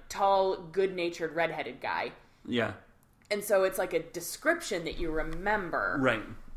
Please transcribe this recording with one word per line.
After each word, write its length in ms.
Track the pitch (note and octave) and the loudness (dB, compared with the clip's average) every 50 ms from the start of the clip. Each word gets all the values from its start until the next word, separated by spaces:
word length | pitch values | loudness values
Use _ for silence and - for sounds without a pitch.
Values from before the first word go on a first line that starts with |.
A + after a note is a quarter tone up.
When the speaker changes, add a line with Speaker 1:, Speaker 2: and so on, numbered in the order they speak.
| - | -14
Speaker 1:
tall, 500 | - - G#3 G3+ G3 G3 F#3+ F#3+ F#3+ - | -10 -2 2 4 6 6 6 6 4 2
good-natured, 760 | - F3 D#3+ D#3+ G3 F#3+ F#3+ F#3 F3 E3+ E3+ E3+ - E3 D#3 D3 | -2 -6 -4 0 2 2 2 2 -2 -2 -2 -2 -2 -4 -2 0
redheaded 440 | E3 E3 D#3+ D#3 D3+ C3+ B2+ B2+ - | 0 0 0 0 -4 -6 -8 -8 -6
guy. 320 | - G#2+ E2 E2+ A2 C3 - - - - _ _ - | -4 -4 -2 -2 -4 -4 -8 -12 -20 -20 _ _ -6
Speaker 2:
Yeah. 280 | - A#2+ A#2 A2 G#2 G2+ - - - - _ _ _ _ _ _ - | -2 0 0 0 0 -2 -10 -16 -20 -20 _ _ _ _ _ _ -4
Speaker 1:
And 140 | G#3 G3+ G3 | -4 -4 2
so 200 | - G#3 F#3+ F#3+ | 4 4 4 4
it's, 120 | F#3+ F#3+ | 4 2
like, 160 | - F#3 F3+ F3+ | 0 -2 0 0
a 60 | D#3+ | -2
description 840 | - - - E3+ E3 - - - - D#4 E4+ E4+ - - G3 E3+ E3 | -2 -4 -10 -10 -8 -8 -8 0 2 2 2 2 0 -4 -4 -4 -4
that 120 | D3+ - | -4 -4
you 140 | - E3 D#3+ | -2 -2 -2
remember. 840 | D#3 D#3 D3+ D#3+ D#3+ F3 F#3+ G#3 G#3+ G#3 F3+ D#3+ C#3+ B2 G2+ F#2 - C#3+ | 0 -2 -2 -2 -4 -2 0 0 0 0 0 -2 -2 0 0 0 2 4
Speaker 2:
Right. 220 | C3 B2 A2+ G#2+ G2 - - - - - - | 4 4 4 2 -2 -8 -12 -12 -12 -8 -2